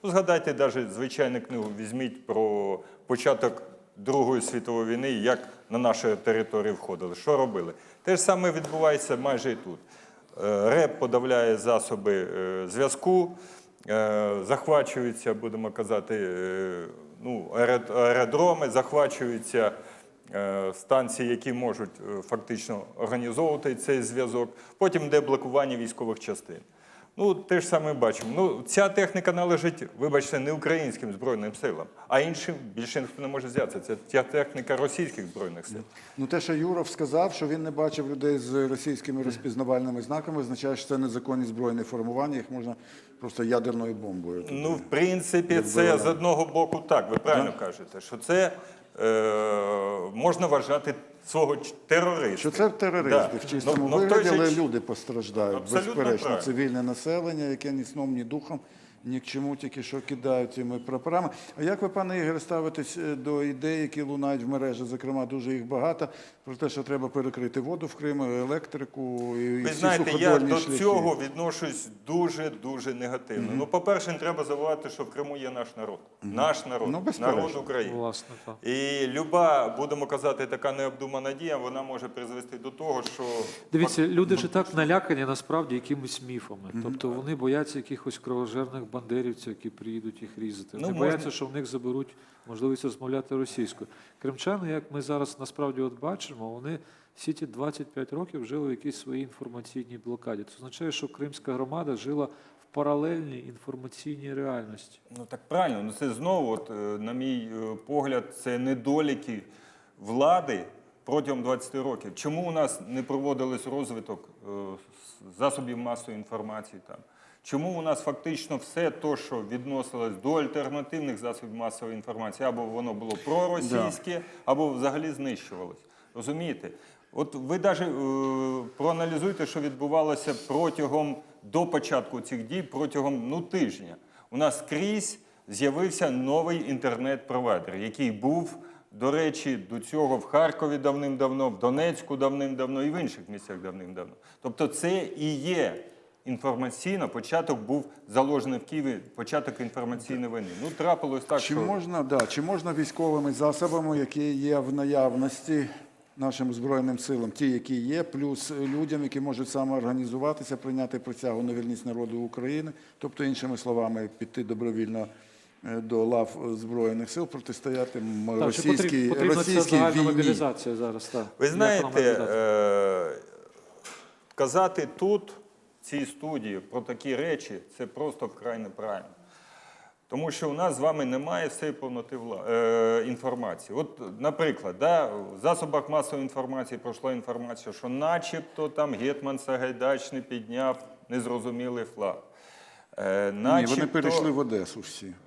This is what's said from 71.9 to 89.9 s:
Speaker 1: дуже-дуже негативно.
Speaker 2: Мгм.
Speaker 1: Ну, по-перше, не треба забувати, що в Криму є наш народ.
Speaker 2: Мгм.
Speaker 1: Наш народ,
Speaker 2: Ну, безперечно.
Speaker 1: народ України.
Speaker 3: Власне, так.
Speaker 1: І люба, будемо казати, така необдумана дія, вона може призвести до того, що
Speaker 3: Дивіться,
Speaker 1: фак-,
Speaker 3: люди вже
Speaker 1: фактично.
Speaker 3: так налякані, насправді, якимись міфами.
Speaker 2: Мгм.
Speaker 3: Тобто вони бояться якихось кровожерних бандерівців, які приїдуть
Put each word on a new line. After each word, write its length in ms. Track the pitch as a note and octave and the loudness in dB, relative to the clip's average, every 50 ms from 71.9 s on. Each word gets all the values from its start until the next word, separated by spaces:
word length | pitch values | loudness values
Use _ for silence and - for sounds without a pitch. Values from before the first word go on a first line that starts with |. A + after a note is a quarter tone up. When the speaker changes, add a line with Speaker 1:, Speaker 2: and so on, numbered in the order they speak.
| G#2+ G2+ - | -14 -16 -8
Speaker 1:
дуже-дуже 840 | - D#3 F3 F3 E3 - D3 D#3 D#3 C3+ G#2 G2+ C3 C3+ C3 A#2+ C3+ B2+ | -2 2 2 2 2 0 -2 -4 -4 -6 -6 -8 -8 -8 -4 -4 -6 -4
негативно. 540 | A#2+ B2 B2 B2+ B2+ B2+ - A2+ G#2 A#2 | -4 -4 -4 -4 -6 -6 -4 -4 -4 -2
Speaker 2:
Мгм. 100 | G#2+ A#2 | -2 0
Speaker 1:
Ну, 100 | C3+ C#3+ | -2 -2
по-перше, 440 | D3 - F3+ F3 G3+ G3+ F3+ - F3 | 2 0 2 4 4 2 2 2 -2
не 60 | E3 D3 | -4 -2
треба 240 | D3+ E3 E3+ D#3 C#3+ | -2 -2 0 0 -2
забувати, 460 | C#3+ D3 C#3+ D3 D#3 D#3 D3+ D3+ C#3+ | -2 -2 0 2 0 0 0 -2 -10
що 140 | - - C3+ | -8 -8 -8
в 60 | G#2+ | -8
Криму 280 | - C3 D3 C#3+ C#3+ | -6 -6 -6 -6 -6
є 120 | C#3 C3+ B2+ | -6 -6 -6
наш 180 | B2+ B2 A#2 A#2 - | -6 -6 -8 -8 -8
народ. 220 | A2+ A2 G#2 G2 - - - - _ - | -8 -8 -8 -8 -10 -12 -20 -20 _ -8
Speaker 2:
Мгм. 120 | G#2 G2+ | -6 0
Speaker 1:
Наш 300 | A#2 C#3 D#3 D3+ D3+ - | 2 2 2 2 0 -2
народ, 240 | C3+ B2 A#2+ A2 A#2+ | -4 -4 -2 0 0
Speaker 2:
Ну, 80 | C#3 F3 | -2 0
безперечно. 420 | F#3 - - - A#2 B2+ C3+ D3+ | -2 -2 -2 0 0 2 2 2
Speaker 1:
народ 140 | - D#3+ - | 0 -2 -4
України. 380 | C#3+ C3+ - C3 B2+ A2 F#2+ A#2+ | -6 -4 -2 -2 -2 0 -2 -2
Speaker 3:
Власне, 380 | A#2+ A#2 A#2 A2 - - - B2 A2+ - | -2 -2 -4 -4 -6 -12 -14 -18 -16 -14
так. 100 | - A2 A2 - | -14 -14 -6 -2
Speaker 1:
І 440 | A2+ B2+ C3+ C#3 C#3 C#3 C#3+ C3+ | 0 0 0 0 0 0 0 0
люба, 600 | B2+ C3 D3 D#3+ D#3+ E3 F3 F3 D#3+ D3+ C3+ B2 A#2 A#2 | 0 0 -2 -2 2 4 6 8 8 8 6 4 2 0
будемо 300 | B2+ C#3+ C#3+ D3 C#3+ C#3+ | -2 -2 -2 -2 -2 -2
казати, 380 | B2 C#3+ C3+ C3 D3 C3+ - C3 | -2 -2 0 0 0 0 0 -2
така 260 | A#2+ C3 B2+ - C#3 | -4 -4 -2 -2 -2
необдумана 600 | C3+ C#3 C#3 C3+ B2+ C3 C3+ C3+ C#3 C3+ C3 C3+ C#3 | -2 0 -4 -4 -4 -6 -10 -6 -6 -4 -4 -4 -6
дія, 240 | C#3 E3 E3 D3+ | -4 -4 -2 -2
вона 260 | C3+ B2 B2+ B2+ C3+ C3+ | -2 -2 -4 -6 -6 -6
може 260 | C3+ C3 B2 B2+ A#2+ | -6 -8 -8 -8 -8
призвести 480 | B2 B2 B2 A2+ B2 B2 B2 B2+ C3 | -8 -8 -8 -8 -8 -10 -10 -10 -14
до 140 | A#2+ A#2 C3 | -10 -10 -12
того, 320 | C3 - D#3 D#3 C#3 B2 A#2 | -10 -6 -4 -2 -2 0 -2
що 200 | - - - B2+ B2 A#2+ A#2 A2 - - - - - | -4 -6 -6 -4 -2 -2 -2 -2 -4 -6 -12 -10 0
Speaker 3:
Дивіться, 300 | - D#3+ E3+ - - - | 4 4 4 4 4 4
Speaker 1:
фак-, 100 | D#3 E3+ | 4 4
Speaker 3:
люди 240 | F3+ E3+ F#3 F3 F#3+ | 6 4 4 4 4
вже 120 | C#3+ A#2+ | 2 2
Speaker 1:
фактично. 160 | F3 - F#3+ F3+ | 2 2 2 0
Speaker 3:
так 120 | - - | 2 2
налякані, 500 | D#3 D#3 D3+ E3+ G3 F#3+ - D#3+ C3+ C3+ | 2 4 6 4 4 4 2 0 0 2
насправді, 500 | C3 C#3 C3 - - D#3 D#3+ E3 - B2 | -2 -2 -4 -2 -2 0 0 0 0 -2
якимись 460 | B2 B2 - C#3+ C#3 C3 B2 - - | -4 -2 -2 -4 -4 -4 -8 -8 -8
міфами. 480 | B2+ B2 B2+ A#2+ - - G#2 G2 G2 - F#2 | -8 -8 -8 -8 -8 -10 -14 -14 -12 -8 -8
Speaker 2:
Мгм. 100 | A#2 A2+ | -4 -4
Speaker 3:
Тобто 260 | A#2+ C3 C3 - B2+ | -4 -4 -2 -2 -2
вони 260 | A#2+ B2+ C3+ C#3+ D#3+ | -2 -2 -4 -4 -2
бояться 440 | C#3 B2+ C3 C3+ D3 D3+ D3 - C#3+ | 0 2 2 2 2 0 -2 -4 -8
якихось 380 | B2 - C#3+ B2+ - C3+ B2 | -6 -6 -10 -8 -6 -8 -10
кровожерних 640 | - - C#3 B2+ B2 B2 A2+ G#2+ B2+ C3+ B2+ B2+ C3+ A#2+ G#2 A2 | -8 -6 -4 -2 -2 -2 -2 -2 -4 -4 -4 -6 -10 -10 -8 -10
бандерівців, 540 | B2+ A#2+ A2+ A#2 B2+ B2 B2 A#2 A#2 - A#2 | -10 -4 -2 0 0 0 0 -4 -6 -8 -10
які 200 | G#2+ - - A2+ | -10 -8 -10 -12
приїдуть 520 | G#2 - G#2 A2+ | -10 -10 -10 -8